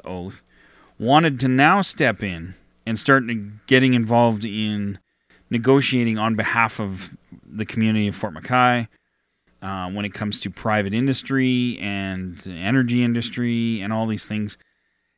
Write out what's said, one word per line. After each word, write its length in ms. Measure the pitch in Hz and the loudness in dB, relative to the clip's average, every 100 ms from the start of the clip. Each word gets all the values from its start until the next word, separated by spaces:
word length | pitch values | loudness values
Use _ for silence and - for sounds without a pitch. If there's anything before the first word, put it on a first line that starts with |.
oath, 380 | - 92 90 - _ _ _ _ _ _ | -10 -10 -10 -14 _ _ _ _ _ _
wanted 400 | 110 143 165 131 | 4 4 4 2
to 80 | 131 | 0
now 320 | 127 147 196 | 4 4 4
step 420 | 185 - 139 104 | 0 0 0 0
in 320 | 104 85 85 95 _ _ - | -6 -6 -12 -16 _ _ -6
and 120 | 110 | -4
start 260 | - 135 | 4 4
ne-, 260 | 117 113 101 107 - | 4 -6 -8 -14 2
getting 280 | 131 131 | 4 6
involved 500 | 123 110 120 120 107 | 4 4 4 4 2
in 540 | 110 104 107 104 101 101 _ _ _ _ _ | -4 -4 -4 -2 -4 -8 _ _ _ _ _
negotiating 680 | 120 117 139 135 127 117 110 | -2 4 4 4 0 0 0
on 160 | 110 110 | 0 0
behalf 440 | 107 120 113 - | 0 2 0 0
of 360 | 104 95 - - _ - _ | -6 -6 -12 -20 _ -20 _
the 180 | 104 | -10
community 440 | 107 - 110 110 104 | -6 0 2 2 0
of 80 | 92 | -2
Fort 180 | 107 | -8
McKay, 540 | 78 - 127 123 123 113 _ _ _ _ _ _ _ | -10 -2 2 4 2 -4 _ _ _ _ _ _ _
uh, 280 | 95 95 90 | -10 -8 -6
when 140 | 101 | -6
it 100 | 104 | -6
comes 260 | - 104 - | -6 -6 -6
to 100 | 101 | -8
private 440 | - 113 107 98 | -8 -2 0 0
industry 840 | 110 135 127 - 135 131 127 123 113 | 0 0 -2 -2 0 2 0 -2 -4
and 680 | 101 101 98 92 92 85 95 | -8 -6 -6 -6 -8 -12 -14
energy 560 | 85 95 135 123 123 | -8 0 2 2 2
industry 800 | 120 117 117 - 120 117 117 113 | 2 0 -4 -4 -2 0 -2 -2
and 120 | 98 | -4
all 140 | 110 113 | -4 -2
these 180 | 107 | -4
things. 320 | - 107 104 - _ _ _ _ _ | -6 -6 -6 -10 _ _ _ _ _